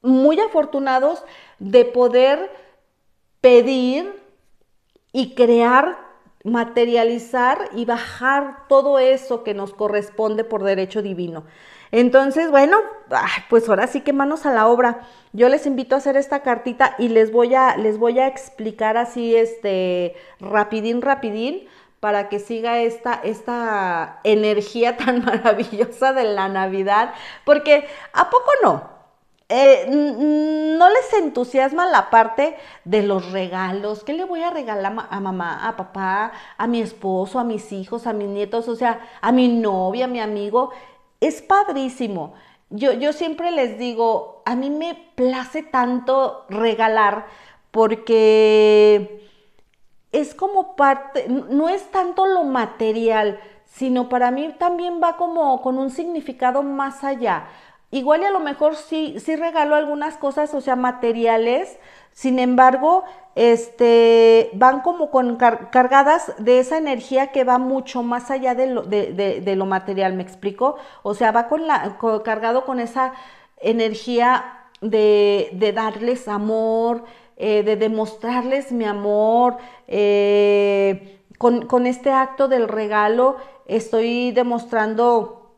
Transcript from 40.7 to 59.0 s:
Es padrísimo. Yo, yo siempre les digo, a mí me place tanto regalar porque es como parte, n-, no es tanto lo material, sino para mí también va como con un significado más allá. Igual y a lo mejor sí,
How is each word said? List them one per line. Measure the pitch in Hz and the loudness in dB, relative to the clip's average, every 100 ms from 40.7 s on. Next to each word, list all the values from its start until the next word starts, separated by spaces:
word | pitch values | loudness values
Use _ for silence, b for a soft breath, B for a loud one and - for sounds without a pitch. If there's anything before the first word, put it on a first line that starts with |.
| B B B _ _ | B B B _ _
Es | - - | -4 -4
padrísimo. | - 392 403 277 262 254 233 185 151 b b b _ | 0 2 2 -4 -6 -6 -8 -6 -10 b b b _
Yo, | 208 269 | -2 0
yo | 226 285 | 0 -2
siempre | 302 330 311 339 | -2 -6 -4 -4
les | 339 240 214 | -2 -4 -4
digo, | 247 226 226 220 - - - | -8 -2 0 0 -4 -10 -6
a | 247 | -4
mí | 277 | -4
me | 294 330 - - | -6 -6 -10 -16
place | - 254 262 254 311 | -4 -2 -2 -8 -10
tanto | 311 262 247 247 247 269 262 - - | -4 -2 -2 -4 0 0 0 -4 -12
regalar | 202 226 220 220 220 208 208 214 B B B _ | -2 -2 2 0 2 2 0 -10 B B B _
porque | 220 220 220 220 226 220 220 220 214 214 214 214 208 202 - B B B B _ _ _ _ _ | 0 2 0 0 4 6 6 6 6 6 8 6 6 2 -14 B B B B _ _ _ _ _
es | - 294 | -4 -4
como | - 392 392 370 - | -6 -4 -2 -4 2
parte, | 285 269 - 262 - | 2 2 -4 -8 -4
n-, | 262 - | -6 -2
no | 277 320 | -2 0
es | 392 - | -2 -4
tanto | 381 359 349 381 | -4 -2 0 0
lo | 370 | 2
material, | 294 254 226 - 220 220 226 220 214 202 B B _ | 0 -2 -4 -4 -4 0 0 2 0 -4 B B _
sino | - 262 254 247 | -8 -2 -2 -2
para | 247 247 | 0 0
mí | 262 311 311 | -2 -6 -4
también | 349 349 349 349 | -2 -2 -6 -2
va | 339 339 | -2 -2
como | 349 339 294 262 | -4 -2 0 0
con | 262 262 | -2 -4
un | 269 | -6
significado | 262 339 330 - - 254 262 | -6 -8 -8 -10 -4 -2 -2
más | 277 277 269 269 | -4 -6 -8 -6
allá. | 277 269 233 170 B B B B _ | -8 -4 -4 -4 B B B B _
Igual | 269 262 311 | -6 0 0
y | 392 | 0
a | |
lo | 381 | -2
mejor | 302 277 302 302 | -4 -2 -2 -2
sí, | - 320 | -8 -6